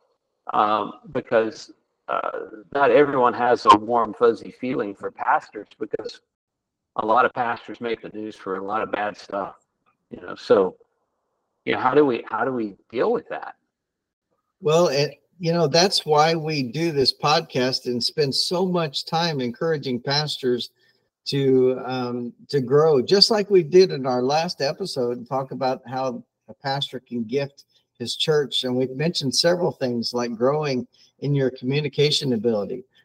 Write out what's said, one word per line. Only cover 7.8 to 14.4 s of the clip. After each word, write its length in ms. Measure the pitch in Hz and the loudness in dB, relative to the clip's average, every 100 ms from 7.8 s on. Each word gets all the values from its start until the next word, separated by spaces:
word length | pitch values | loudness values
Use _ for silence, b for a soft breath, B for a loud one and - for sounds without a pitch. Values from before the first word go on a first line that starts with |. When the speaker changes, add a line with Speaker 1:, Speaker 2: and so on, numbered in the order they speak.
Speaker 1:
make 200 | 120 110 | -6 -6
the 100 | 82 | -8
news 240 | 104 107 | -12 -12
for 220 | 101 98 95 | -10 -8 -8
a 80 | |
lot 180 | 98 107 | -4 -4
of 80 | 98 | -4
bad 260 | 98 104 92 | -4 -4 -8
stuff, 400 | - 98 92 - _ _ _ _ _ | -10 -8 -8 -12 _ _ _ _ _
you 100 | - | -16
know. 140 | 90 | -14
So, 420 | 98 - 110 92 - _ _ _ _ _ _ _ _ | -8 4 4 4 -2 _ _ _ _ _ _ _ _
you 100 | - | -4
know, 60 | 107 | 0
how 140 | 123 | 2
do 100 | 139 | 4
we, 200 | 143 113 - | 4 0 -4
how 160 | 110 | -4
do 80 | 127 | -2
we 240 | 127 104 92 _ | -2 -6 -10 _
deal 220 | 113 190 | -2 -2
with 160 | 233 - | -2 -6
that? 280 | - - - _ _ _ _ _ _ _ _ | -10 -12 -18 _ _ _ _ _ _ _ _